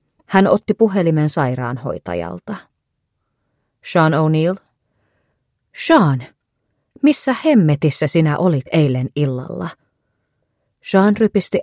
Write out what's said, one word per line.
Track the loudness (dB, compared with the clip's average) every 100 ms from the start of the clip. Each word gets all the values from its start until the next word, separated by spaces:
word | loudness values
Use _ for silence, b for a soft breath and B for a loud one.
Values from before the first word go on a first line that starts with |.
| _ _ _
hän | 2 2
otti | 2 0
puhelimen | 0 0 2 0 0 0
sairaanhoitajalta. | -2 -2 -4 -6 -8 -8 -10 -8 -8 -8 -12 -12 -14 -16 _ _ _ _ _ _ _ _ _ _ _ -4
"Sean | 0 2
O'Neill?" | 2 0 0 0 -4 _ _ _ _ _ _ _ _ _ _ _ -10 2
"Sean, | 2 4 0 -6 _ _ _ _ _ _ _
missä | 0 2 -2 -2
hemmetissä | 2 4 4 2 0 -2 0
sinä | 2 0 0
olit | 0 -2 -2
eilen | 0 2 0 -4 -4
illalla?" | -4 -4 -8 -8 -10 -12 _ _ _ _ _ _ _ _ _ _
Sean | -2 2 2 2
rypisti | 0 0 -2 -2